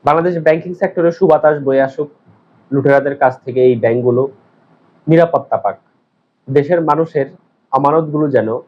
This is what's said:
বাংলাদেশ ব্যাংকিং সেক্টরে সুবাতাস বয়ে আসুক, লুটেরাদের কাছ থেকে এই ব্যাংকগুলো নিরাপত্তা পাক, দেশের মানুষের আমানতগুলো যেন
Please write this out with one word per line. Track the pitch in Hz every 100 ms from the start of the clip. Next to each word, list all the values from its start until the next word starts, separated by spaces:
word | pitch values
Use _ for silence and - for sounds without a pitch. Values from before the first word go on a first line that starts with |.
| 143
বাংলাদেশ | 156 170 170 156
ব্যাংকিং | 160 170
সেক্টরে | 180 185 185 170
সুবাতাস | 170 190 151 151 147 135
বয়ে | 135 135
আসুক, | - 147 _ _ _ _ _ _
লুটেরাদের | 143 135 139 139 143
কাছ | 131 127
থেকে | - 123
এই | 127 120
ব্যাংকগুলো | 113 117 123 123 135 - _ _ _ _ _ _ -
নিরাপত্তা | 165 165 139 - 113
পাক, | 101 95 _ _ _ _ _ _ -
দেশের | 139 143 175
মানুষের | 156 151 160 151 135 - _ _ _
আমানতগুলো | 135 139 156 156 151 151 127
যেন | 107 120